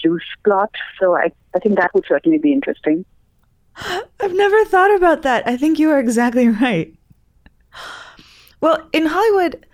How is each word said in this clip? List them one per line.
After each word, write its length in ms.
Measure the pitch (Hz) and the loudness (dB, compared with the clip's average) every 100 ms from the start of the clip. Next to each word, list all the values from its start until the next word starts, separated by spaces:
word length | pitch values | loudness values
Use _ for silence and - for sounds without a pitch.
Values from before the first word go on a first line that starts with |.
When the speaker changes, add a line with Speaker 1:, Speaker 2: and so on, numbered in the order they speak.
Speaker 1:
Juice 200 | 165 170 - - | -2 -2 -6 -6
plot. 300 | 208 190 214 - - - | -2 0 -2 -8 -14 -4
So 160 | 185 | 0
I, 160 | 160 165 - _ | 0 -2 -6 _
I 40 | 180 | -4
think 160 | 208 196 | -2 0
that 180 | - | 0
would 100 | 196 - | -2 0
certainly 320 | 147 165 156 | 0 0 0
be 140 | 147 | 2
interesting. 520 | 139 - - - 160 - _ _ _ | 0 -2 -6 -4 -4 -6 _ _ _
Speaker 2:
<gasps> 320 | _ _ _ - | _ _ _ -16
I've 580 | - 359 - - 392 | -10 -10 -10 -8 -4
never 300 | 359 403 427 | 0 2 2
thought 300 | 427 381 392 | 2 4 4
about 280 | 403 349 320 | 4 2 2
that. 240 | 277 233 - | 0 -2 -2
I 100 | 247 | -2
think 220 | 302 302 | 0 2
you 120 | 311 | 2
are 100 | 285 | 2
exactly 480 | 240 226 240 240 233 | 0 0 0 2 2
right. 440 | 208 247 175 - - _ _ _ _ _ _ _ - - - - - - - _ _ | 2 0 -2 -6 -12 _ _ _ _ _ _ _ -20 -20 -20 -20 -20 -20 -20 _ _
Well, 280 | 311 320 - | 0 0 -2
in 140 | - 320 | -2 -2
Hollywood, 580 | 349 440 392 339 - _ | 0 0 2 0 -4 _